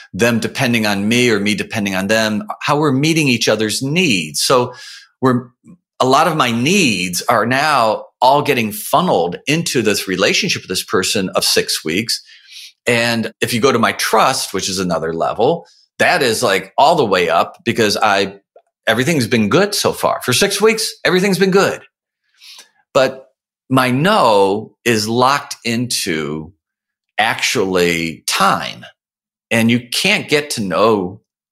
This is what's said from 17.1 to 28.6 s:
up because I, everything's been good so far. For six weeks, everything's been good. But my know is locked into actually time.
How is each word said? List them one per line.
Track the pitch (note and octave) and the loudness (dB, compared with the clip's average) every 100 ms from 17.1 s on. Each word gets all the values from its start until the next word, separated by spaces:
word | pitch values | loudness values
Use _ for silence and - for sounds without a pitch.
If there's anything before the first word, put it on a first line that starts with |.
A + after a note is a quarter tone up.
| F#2 E2 | 2 2
up | E2+ G#2+ - - | 0 -2 -4 -4
because | A2 G#2+ G2 | 0 0 2
I, | G#2+ G2 G2 - _ _ _ _ - | 2 2 -2 -6 _ _ _ _ -2
everything's | A2+ C3 D#3 A2 | 0 0 0 0
been | A#2+ G2+ | 0 2
good | D#3 G3+ | 2 2
so | - - | 0 -2
far. | - - - | 0 -2 -2
For | - | -2
six | B2+ G3 G3 | 0 0 2
weeks, | A3 A3 - - | 0 0 -6 -4
everything's | D3+ F3+ G3+ E3+ | 0 2 2 2
been | F#3+ | 2
good. | F#3+ C#3 E2+ - _ _ _ _ _ - - - _ _ | 4 2 -2 -12 _ _ _ _ _ -20 -20 -20 _ _
But | C#3 C3 - - _ _ _ - | 0 0 -2 -20 _ _ _ -2
my | C3 B2+ | 0 2
know | C3 F3+ G#3+ B2+ G2+ G2 G#2 A2+ _ A#2 | 2 2 2 4 4 4 0 -6 _ 0
is | A2 G#2+ | 0 0
locked | A#2+ B2+ C#3 - - A#2 | 2 2 2 -4 -10 -6
into | A#2 B2 - G2 D#2+ D2 D#2 E2+ _ _ _ _ _ _ - | -4 -4 -6 -4 -4 -4 -8 -10 _ _ _ _ _ _ -2
actually | A2 - - - F#2+ F2+ F2 E2+ E2 - - | -2 -2 -2 -2 0 2 2 0 -4 -8 -8
time. | - F#3+ G#2 | 0 0 0